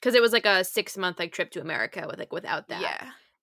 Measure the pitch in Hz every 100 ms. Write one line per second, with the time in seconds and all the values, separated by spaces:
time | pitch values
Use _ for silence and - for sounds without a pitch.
0 | 247 240 233 233 214 185 185 220 196 196
1 | 180 175 170 - 180 175 156 233 113 185
2 | - - - 170 - 151 - - 190 -
3 | 254 - _ _